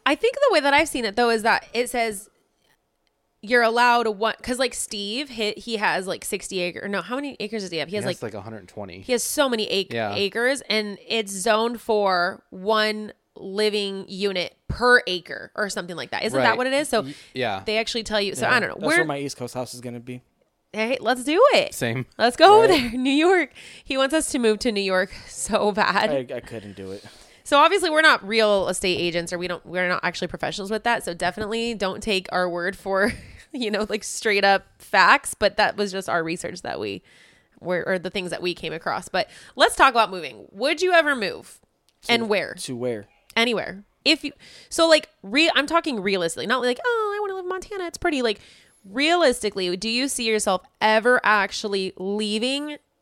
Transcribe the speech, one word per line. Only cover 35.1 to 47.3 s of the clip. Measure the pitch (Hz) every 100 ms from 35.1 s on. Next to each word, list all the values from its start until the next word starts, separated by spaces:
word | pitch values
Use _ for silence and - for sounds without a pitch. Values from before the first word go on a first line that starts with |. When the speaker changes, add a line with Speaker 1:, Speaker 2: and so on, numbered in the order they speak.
| 262 -
Speaker 1:
But | - 202 196
that | 208 -
was | 202
just | 190 190
our | 175
research | 165 175 - 180
that | - 69
we | 107 98 - _ _ _ _ _
were, | 160 175 -
or | 185
the | 180
things | 196 180
that | 175
we | 180
came | 165 160
across. | 160 - - -
But | 185 - - - -
let's | 339 -
talk | 277
about | 233 208
moving. | 185 156 208 -
Would | 196 269 320
you | 359
ever | 339 294 262
move? | 190 80 - - _ _ _ _
Speaker 3:
To | -
Speaker 1:
And | 233 226
where? | 202 147 180
Speaker 3:
To | - 123
where? | 123 110 98 _ _ 226
Speaker 1:
Anywhere. | 240 202 - 190 - _ 269
If | 302
you, | 294 - - - -
so, | - 330
like, | 311 - _
re-, | 196 254 330 247
I'm | 285
talking | 330 330 226
realistically, | 190 190 170 - 170
not | 254
like, | 247 247 494
"Oh, | 466 427 415
I |
wanna | 403